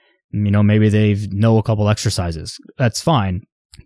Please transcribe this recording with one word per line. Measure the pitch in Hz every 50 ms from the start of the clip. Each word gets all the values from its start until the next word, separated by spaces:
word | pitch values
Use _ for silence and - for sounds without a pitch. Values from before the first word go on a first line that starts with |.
| _ _ _ _ _ -
you | - 104 104 101
know, | 101 104
maybe | 104 104 107 107 107 107
they | 101 107 107 104 101 101 104 95
know | 95 98 110 113 110
a | 113 -
couple | - 110 104 104
exercises. | 104 104 - - 107 - - 90 85 82 78 85 - - - - - -
That's | - 131 113 - -
fine. | - 175 160 120 98 95 90 98 - _ _ _ _ _ - - -